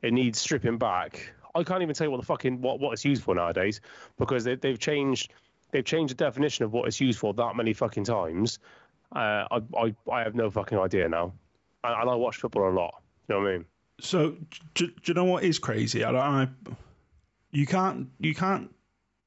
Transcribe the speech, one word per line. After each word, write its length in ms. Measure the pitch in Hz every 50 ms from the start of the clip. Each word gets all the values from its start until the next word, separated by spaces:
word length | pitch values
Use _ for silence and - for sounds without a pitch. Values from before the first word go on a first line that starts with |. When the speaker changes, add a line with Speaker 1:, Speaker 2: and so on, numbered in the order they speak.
| -
Speaker 1:
it 100 | 120 117
needs 260 | 127 131 120 110 -
stripping 380 | - - 160 127 - 120 117 113
back. 540 | 120 110 92 90 82 73 - 80 - - - - - - -
I 80 | 165 170
can't 180 | - 185 185 180
even 120 | 160 147
tell 120 | - 160
you 40 | 151
what 100 | 135 123
the 60 | 117
fucking, 340 | - 160 - - 131 127 123
what, 200 | 127 127 131 -
what 120 | 139 143 113
it's 120 | 110 -
used 180 | 143 139 117 -
for 120 | - 92
nowadays, 460 | 90 87 85 82 92 92 104 107 - - - - - - - _ -
because 260 | - - 139 123 110
they, 100 | 123 127
they've 220 | 127 - 139 131 110
changed, 540 | - - 151 143 139 139 131 117 - - - - _ _ _ _ _ _ -
they've 120 | 139 120
changed 280 | - - 165 160 139 127
the 120 | 123 170
definition 400 | 143 113 131 147 147 - - 120
of 80 | 107 107
what 140 | 120 -
it's 140 | - 104 -
used 180 | 139 131 113 -
for 140 | - 107 98
that 220 | 113 117 117 101
many 160 | 120 113 113 107
fucking 320 | - - 110 - 110 101
times. 540 | 104 117 104 90 80 82 90 107 113 - - _ - - - - _ _ _ _ _ -
Uh, 300 | - 117 107 107 104 - -
I, 100 | - 120 110 117 -
I, 180 | - 117 113 110 - _ - 120
I 80 | 123 117
have 120 | 110 107
no 160 | 120 113 107
fucking 280 | 95 110 98 - 117 101
idea 300 | 92 92 87 98 87 82
now. 240 | 82 82 87 92 95 - _ _ _ _ _ _ _ _ -
And, 180 | 120 117 110 117
and 80 | 123
I 40 | 123
watch 220 | 117 123 117 104
football 320 | - - 120 - 107 98 95
a 60 | 92
lot. 280 | 92 85 82 - - _ _ _ _ _ -
You 80 | 107
know 40 | 98
what 80 | 101 101
I 40 | 95
mean? 100 | 87 82 - _ _ _ _ _ -
Speaker 2:
So, 360 | - - 185 180 151 160 - - 160 - - - - - _
do, 120 | - 175 170
do 40 | - - -
you 80 | - 170
know 100 | 175 180
what 180 | 185 180 170 -
is 160 | 175 156 -
crazy? 460 | - - 113 110 113 110 - 113 110
I, 80 | 113 123 127 135 143 143 135 131
I, 60 | 127 131 - - - 120 - - - - _ _ _ _ _ _ _ _ _ _ _
you 160 | - 143 143
can't, 420 | 131 185 185 185 190 - 127 131 131 - _
you 140 | - 156 147
can't. 380 | - 185 190 196 - - - - _ _ _ _ _ _ _ _ _ _